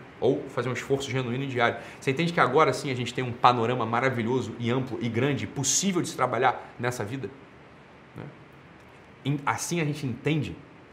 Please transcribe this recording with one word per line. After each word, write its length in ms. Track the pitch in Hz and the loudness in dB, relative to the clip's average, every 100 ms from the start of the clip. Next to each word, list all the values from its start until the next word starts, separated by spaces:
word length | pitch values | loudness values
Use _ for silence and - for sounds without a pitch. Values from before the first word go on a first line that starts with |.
| - - | -14 -2
Ou 240 | 110 98 - | 0 0 -2
fazer 180 | - 123 | -4 -4
um 60 | |
esforço 340 | 120 - 135 123 | -4 0 -2 0
genuíno 360 | 127 117 123 | -2 -2 -4
e 40 | 139 | -2
diário. 300 | 123 117 - - - | 2 2 2 -8 -4
Você 100 | - | -2
entende 240 | 135 170 | 0 2
que 60 | 170 | 4
agora 340 | 127 135 151 | 4 6 4
sim 160 | 131 147 | 2 -2
a 60 | 123 | -2
gente 180 | 117 | -2
tem 100 | - | -2
um 80 | 123 | -4
panorama 540 | 117 127 123 113 127 113 | 4 6 6 4 2 0
maravilhoso 680 | 117 131 117 110 127 107 117 | 2 2 2 0 0 -2 -4
e 140 | 117 | 0
amplo 260 | 131 131 107 | 0 -2 -4
e 80 | 117 | -2
grande, 380 | 107 139 135 98 | 0 0 0 -4
possível 560 | - 131 - 196 175 | -4 -2 0 0 0
de 60 | - | -2
se 100 | - | 0
trabalhar 560 | 127 120 127 117 - - | 0 4 2 2 -6 -6
nessa 260 | 120 123 104 | -4 -2 -6
vida? 240 | 135 - - - - - - - - - - | -6 -8 -12 -20 -20 -20 -20 -20 -20 -20 -16
Né? 80 | - - - - - - - - - - | -16 -18 -20 -20 -20 -20 -20 -20 -20 -8
Em-, 160 | 135 143 - | -4 -2 -2
assim 340 | 113 - 170 | -2 -2 -2
a 60 | 151 | -2
gente 220 | 147 135 | -2 -6
entende 500 | 113 143 156 107 80 - - - | -4 0 0 -2 -6 -16 -20 -14